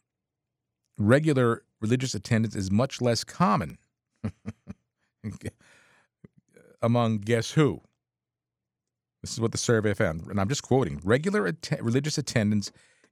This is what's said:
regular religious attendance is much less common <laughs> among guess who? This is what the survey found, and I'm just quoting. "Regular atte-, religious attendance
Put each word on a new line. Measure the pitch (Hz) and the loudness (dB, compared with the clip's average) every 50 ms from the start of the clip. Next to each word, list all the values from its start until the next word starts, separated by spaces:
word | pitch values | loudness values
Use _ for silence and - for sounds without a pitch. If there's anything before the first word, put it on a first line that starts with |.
| _ _ _ _ _ _ _ _ _ _ _ _ _ _ _ _ _ _ _ | _ _ _ _ _ _ _ _ _ _ _ _ _ _ _ _ _ _ _
regular | - 104 104 127 151 156 160 139 131 123 117 113 - - _ _ _ | 0 4 6 6 6 6 2 2 4 4 2 2 -2 -6 _ _ _
religious | 110 107 123 127 131 127 - | -2 0 0 0 0 -4 -6
attendance | 104 - - 117 110 113 104 - | -8 -2 0 0 2 2 0 -2
is | 101 95 92 | -4 -2 0
much | 98 107 135 135 - - | 2 2 2 0 -2 -2
less | 123 120 113 - - | 0 0 0 0 -2
common | - - - 175 208 202 160 - 143 - - _ _ _ _ _ _ _ _ - | -8 -2 0 2 2 2 0 -2 -6 -10 -14 _ _ _ _ _ _ _ _ -10
<laughs> | 104 - _ _ 110 - _ _ 92 - - _ _ _ _ _ _ _ _ - 104 - - - - - _ _ _ - _ _ _ _ _ _ _ _ _ - - _ _ _ _ _ - - - - _ | -10 -10 _ _ -16 -16 _ _ -20 -20 -20 _ _ _ _ _ _ _ _ -12 -12 -12 -10 -12 -12 -12 _ _ _ -20 _ _ _ _ _ _ _ _ _ -20 -20 _ _ _ _ _ -20 -20 -20 -8 _
among | 117 117 120 120 117 113 110 104 | 0 2 2 2 2 2 0 -2
guess | 101 110 117 113 113 - | 0 0 0 0 0 0
who? | - 160 151 117 78 58 - _ _ _ _ _ _ _ _ _ _ _ _ _ _ _ _ _ _ _ _ _ _ _ _ _ _ _ | 2 2 4 4 2 -2 -8 _ _ _ _ _ _ _ _ _ _ _ _ _ _ _ _ _ _ _ _ _ _ _ _ _ _ _
This | - - - | -14 -10 -6
is | - | -4
what | 113 113 | -4 -2
the | - | -2
survey | - - - 117 110 104 107 98 | -2 0 2 2 2 2 0 0
found, | - 110 85 80 82 - | 0 0 -2 -2 -4 -8
and | - - 101 | -6 -2 -2
I'm | 95 104 | -2 -2
just | 143 - - | -2 -4 0
quoting. | - 120 135 117 - 71 73 82 | 2 2 2 2 0 -4 -4 0
"Regular | 95 117 139 156 196 202 214 196 | 2 2 2 2 0 -2 -2 -2
atte-, | 175 165 - - - 156 - | -2 -4 -6 -6 -6 -6 -4
religious | 110 117 117 139 143 151 - | -2 0 0 0 0 -2 -4
attendance | 156 - - - 120 104 104 107 104 98 - - _ _ _ _ _ _ _ | -4 -6 -2 0 0 2 2 2 0 -2 -4 -10 _ _ _ _ _ _ _